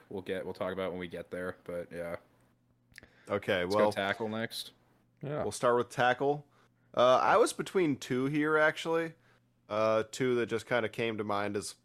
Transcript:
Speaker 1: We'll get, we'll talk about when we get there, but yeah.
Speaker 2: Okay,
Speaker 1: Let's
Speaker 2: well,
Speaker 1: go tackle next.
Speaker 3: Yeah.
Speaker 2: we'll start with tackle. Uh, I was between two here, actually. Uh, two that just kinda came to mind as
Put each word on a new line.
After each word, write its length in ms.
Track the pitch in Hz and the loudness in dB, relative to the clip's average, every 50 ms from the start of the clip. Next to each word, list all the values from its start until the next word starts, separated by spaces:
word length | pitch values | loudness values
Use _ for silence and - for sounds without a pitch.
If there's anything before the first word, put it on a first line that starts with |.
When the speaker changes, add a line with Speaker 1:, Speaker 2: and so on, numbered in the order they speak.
| - - | -10 -10
Speaker 1:
We'll 120 | 113 98 | -10 -10
get, 240 | 90 - 95 92 - | -6 -6 -6 -6 -6
we'll 80 | 92 92 | -8 -6
talk 180 | - 104 92 | -6 -4 -4
about 200 | 92 95 95 90 | -4 -4 -4 -4
when 80 | 82 92 | -4 -6
we 80 | 90 87 | -8 -8
get 240 | 85 85 85 - | -10 -12 -12 -10
there, 260 | - 90 90 92 - - - | -8 -8 -6 -6 -8 -10 -10
but 220 | - 87 87 85 - | -10 -8 -8 -8 -8
yeah. 260 | 85 85 85 85 87 - _ _ _ _ _ _ _ _ _ _ _ _ _ _ - - - - _ _ - - | -8 -8 -8 -8 -8 -10 _ _ _ _ _ _ _ _ _ _ _ _ _ _ -20 -20 -20 -20 _ _ -8 -4
Speaker 2:
Okay, 340 | 101 101 - - 104 92 87 | -4 -2 0 0 0 2 2
Speaker 1:
Let's 120 | 90 101 | 2 4
Speaker 2:
well, 100 | 107 107 107 | 4 4 4
Speaker 1:
go 40 | |
tackle 380 | 101 101 98 98 98 - 113 107 | 2 0 -2 -2 -2 -2 -4 -6
next. 420 | 110 113 113 - - - - - - _ _ _ _ _ _ _ _ - - | -4 -6 -6 -8 -8 -10 -14 -14 -16 _ _ _ _ _ _ _ _ -14 -10
Speaker 3:
Yeah. 180 | 135 151 147 | -8 -6 -4
Speaker 2:
we'll 100 | 101 104 | -6 -6
start 240 | - - - 123 120 120 | -4 0 2 2 2 2
with 120 | 117 - | 0 -2
tackle. 560 | - - 123 123 123 - 139 139 147 147 - _ _ _ _ _ _ _ _ _ - | 0 2 2 2 2 2 2 0 0 -2 -4 _ _ _ _ _ _ _ _ _ 0
Uh, 260 | - 120 127 127 117 | 4 6 6 6 6
I 160 | - 113 160 208 | 6 6 6 6
was 140 | 247 311 | 4 4
between 440 | - - 165 - - 196 175 151 135 123 | 2 -4 -8 -2 0 0 2 2 0 -2
two 280 | - - 131 123 131 139 | -2 -2 -2 0 0 0
here, 300 | 151 151 151 156 156 156 | 0 0 0 2 4 4
actually. 560 | 156 156 156 - - 170 165 165 165 165 160 _ _ _ _ _ _ _ _ _ _ - | 4 4 2 0 -4 -2 0 0 -2 -4 -8 _ _ _ _ _ _ _ _ _ _ -6
Uh, 360 | 104 107 110 110 110 110 110 - | -2 2 2 4 4 2 0 -2
two 240 | - - 135 127 123 | -4 -2 0 2 2
that 100 | 120 117 | 2 0
just 220 | 101 117 110 - - | 0 -2 -6 -4 0
kinda 200 | 127 120 110 104 | 0 0 0 -2
came 300 | - - 117 113 110 104 | -2 -2 -4 -4 -2 -4
to 60 | 107 | -2
mind 340 | 107 104 101 104 104 101 104 | -2 -2 -2 -2 -2 -4 -4
as 180 | 92 - - _ | -6 -8 -12 _